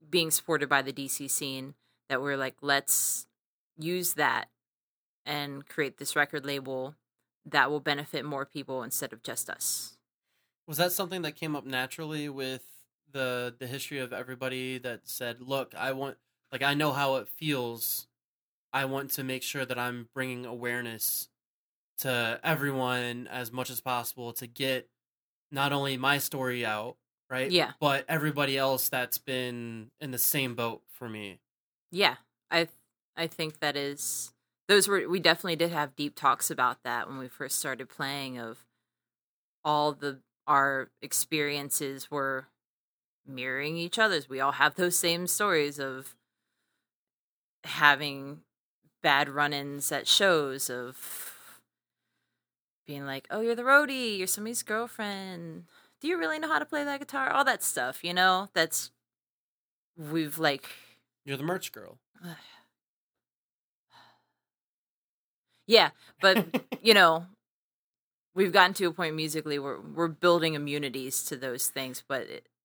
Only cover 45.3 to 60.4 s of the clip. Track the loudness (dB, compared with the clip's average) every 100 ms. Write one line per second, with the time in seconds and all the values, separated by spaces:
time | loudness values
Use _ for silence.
45.3 | 0 4 4 2 -2 -6 -8 -12 -20 _
46.3 | _ _ _ _ _ _ _ _ _ _
47.3 | _ _ _ -8 6 8 8 2 -8 -12
48.3 | -14 _ _ _ _ _ _ 4 4 4
49.3 | 0 0 0 -6 -6 -4 -2 2 4 6
50.3 | 4 2 -4 -6 -6 -8 -12 -12 -10 -12
51.3 | -16 -20 -20 _ _ _ _ _ _ _
52.3 | _ _ _ _ _ -14 -10 -8 -8 -6
53.3 | -2 0 2 8 8 6 0 -2 -2 -2
54.3 | -2 -4 -6 -4 -4 -4 -6 -6 -6 -10
55.3 | -12 -12 -14 -18 _ _ _ -4 -2 -2
56.3 | -2 0 0 0 -2 -2 -6 -6 -2 2
57.3 | 4 4 2 0 0 -2 -4 -2 4 6
58.3 | 6 2 2 2 0 -6 _ _ _ _
59.3 | _ _ _ _ _ _ -14 -4 -2 -2
60.3 | 2